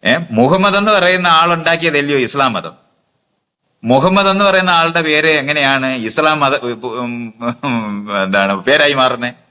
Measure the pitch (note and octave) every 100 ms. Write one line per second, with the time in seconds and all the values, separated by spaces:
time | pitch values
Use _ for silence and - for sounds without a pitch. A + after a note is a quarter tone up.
0 | - C#3 E3 A2+ B2+ F#3 G3+ G3+ G#3 G#3
1 | F3+ F#3 F3+ D#3+ E3+ E3+ D#3+ E3 E3 D3
2 | C#3+ C#3+ A#2+ C#3 C3 G#2+ E2 - _ _
3 | _ _ _ _ _ _ _ _ A2+ C3
4 | D#3+ F#3+ F#3+ F#3+ G3+ F#3 F#3 E3+ E3 E3
5 | D#3 D3+ D#3 D#3 C#3 D3+ C#3 C3+ C3 C3
6 | A2 C3+ D#3 D#3 C#3 C3+ B2 A2+ A#2+ A#2
7 | B2 A#2+ A#2 G#2+ A#2 A#2 C#3+ A#2+ G#2+ G2+
8 | G#2 G2+ F#2+ G2 G2 G2 F#2+ D3 D3 C#3
9 | B2+ A#2+ B2 A#2+ _